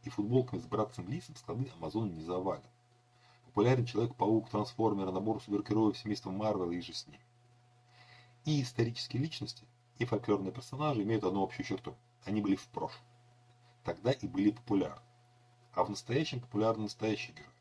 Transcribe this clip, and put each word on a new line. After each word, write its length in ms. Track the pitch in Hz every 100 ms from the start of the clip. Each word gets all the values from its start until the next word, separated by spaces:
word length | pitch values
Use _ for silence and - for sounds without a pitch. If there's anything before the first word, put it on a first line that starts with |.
И 40 | -
футболками 520 | - 104 127 123 90
с 40 |
братцем 440 | - - 107 - 90
Лисом 280 | 151 - -
склады 340 | - 113 135 -
Амазона 360 | 80 104 107
не 100 | 80
завален. 400 | 80 92 95 - - _ _ _ _ _ - - -
Популярен 380 | - 113 131
Человек-паук, 640 | 117 101 120 - 101 113 107
Трансформеры, 640 | 104 107 - 113 101 95
набор 300 | 92 104 104
супергероев 560 | - 101 104 107 110 98
семейства 320 | 104 104 -
Марвел 400 | 95 107 98 87
и 100 | 87
же 140 | 87
с 120 | - -
ним. 140 | - _ _ _ _ _ _ _ - - - - _
И 180 | - 151
исторические 600 | 127 - 117 117 - 123
личности, 420 | 156 - - - - _ _ -
и 60 |
фольклорные 480 | 120 107 - 98 95
персонажи 500 | 107 - 131 151 120
имеют 220 | 104 110
одну 180 | 95 98
общую 240 | 92 - -
черту. 300 | 92 - - _ _
Они 160 | - 107
были 140 | 104
в 140 | 294 -
прошлом. 340 | - - - - _ _ _ _ _ _ _
Тогда 300 | - - 110
и 160 | 110 98
были 240 | 90 104
популярны. 500 | 101 - 101 92 - - _ _ _ _ _ -
А 100 | -
в 80 | 104
настоящем 500 | 104 - 127 156 127
популярны 440 | - 104 113 110
настоящие 500 | 107 - 110 104 -
герои. 160 | - - _